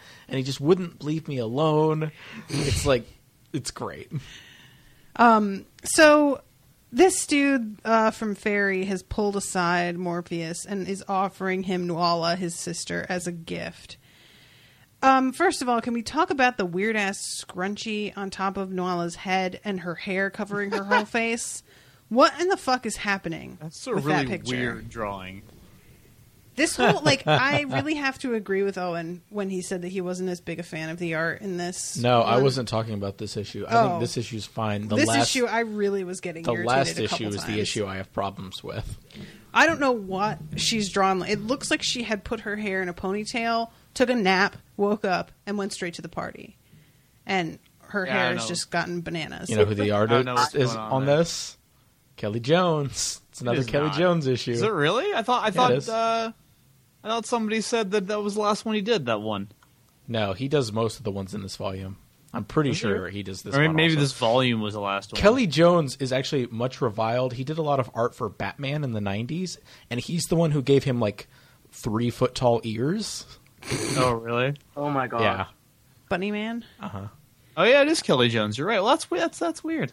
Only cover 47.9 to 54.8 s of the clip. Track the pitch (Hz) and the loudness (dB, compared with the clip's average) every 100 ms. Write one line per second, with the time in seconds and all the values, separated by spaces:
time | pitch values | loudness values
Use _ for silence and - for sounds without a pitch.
47.9 | 202 185 127 123 120 113 175 - 170 170 | -4 -2 0 0 0 -2 -4 -4 -4 -2
48.9 | 175 170 170 143 71 - 110 104 104 104 | -4 -6 -6 -6 -8 0 4 4 4 2
49.9 | 104 110 135 127 123 143 - 127 113 110 | 4 4 4 2 2 0 2 0 0 -2
50.9 | 131 139 147 165 - - - _ _ _ | 0 4 4 2 -2 -10 -14 _ _ _
51.9 | _ _ - 107 113 117 170 180 151 135 | _ _ -8 -4 -2 2 4 4 2 -2
52.9 | 104 - - _ - 123 123 123 143 151 | -4 -6 -6 _ -8 -2 0 2 0 0
53.9 | 147 180 170 135 120 - 117 214 185 | 2 4 4 2 0 0 0 2 2